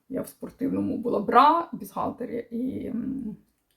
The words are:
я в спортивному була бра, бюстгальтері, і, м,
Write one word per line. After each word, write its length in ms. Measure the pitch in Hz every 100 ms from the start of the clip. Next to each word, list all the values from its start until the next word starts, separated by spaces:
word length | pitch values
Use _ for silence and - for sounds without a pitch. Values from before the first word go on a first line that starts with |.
| _
я 140 | -
в 60 | -
спортивному 680 | - - - - 98 - -
була 220 | 240 208
бра, 480 | 208 233 285 330 339
бюстгальтері, 760 | - 208 - 214 - 233 226 -
і, 360 | 233 254 - -
м, 500 | 226 254 262 214 190 _ _ _